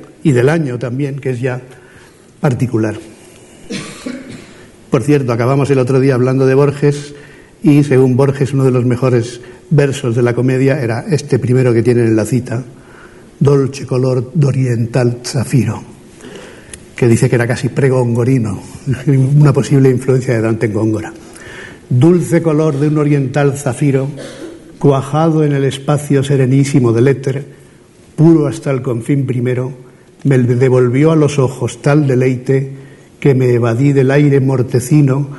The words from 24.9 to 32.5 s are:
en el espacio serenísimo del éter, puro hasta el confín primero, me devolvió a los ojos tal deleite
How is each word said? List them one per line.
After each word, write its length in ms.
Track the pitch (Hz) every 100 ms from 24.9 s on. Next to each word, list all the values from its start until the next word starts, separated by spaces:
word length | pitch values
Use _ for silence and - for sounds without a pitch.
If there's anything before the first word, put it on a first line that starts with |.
| 135 131 147 165 156
en 80 | 151
el 140 | 143 135
espacio 580 | - - 147 - 139
serenísimo 680 | 135 143 127 135 135 139 120
del 160 | 113 131
éter, 360 | 135 - 127 - - - - - - - -
puro 320 | 156 160 143
hasta 240 | 131 147
el 100 | 131
confín 440 | 135 123 117 143 123
primero, 480 | 127 123 123 131 73 - - - -
me 140 | 147 131
devolvió 760 | 120 120 127 127 123 127 156
a 60 | 160
los 220 | 143 143
ojos 420 | 127 - 117 -
tal 260 | 143 147 139
deleite 640 | 127 127 123 131